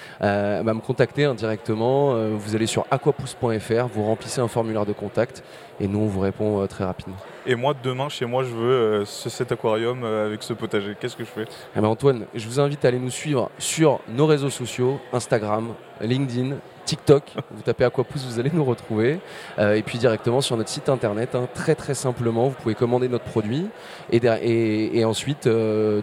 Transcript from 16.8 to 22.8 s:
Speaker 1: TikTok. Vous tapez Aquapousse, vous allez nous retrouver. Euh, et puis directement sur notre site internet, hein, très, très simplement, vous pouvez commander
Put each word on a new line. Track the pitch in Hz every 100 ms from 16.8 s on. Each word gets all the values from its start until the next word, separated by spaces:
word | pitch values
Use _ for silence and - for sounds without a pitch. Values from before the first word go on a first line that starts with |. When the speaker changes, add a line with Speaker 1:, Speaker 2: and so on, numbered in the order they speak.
| -
Speaker 1:
TikTok. | 156 - 139 - - -
Vous | 107
tapez | 120 113
Aquapousse, | 123 - 120 147
vous | 131 113
allez | 131
nous | 170
retrouver. | 135 117 - 107 117 170 - - - -
Euh, | 104
et | 107
puis | - 120
directement | 120 110 120 123
sur | 135 117
notre | 110
site | - 147
internet, | 127 117 104 123
hein, | 127 123
très, | - -
très | 151 -
simplement, | 139 131 120 117 113 135
vous |
pouvez | 131 113
commander | 107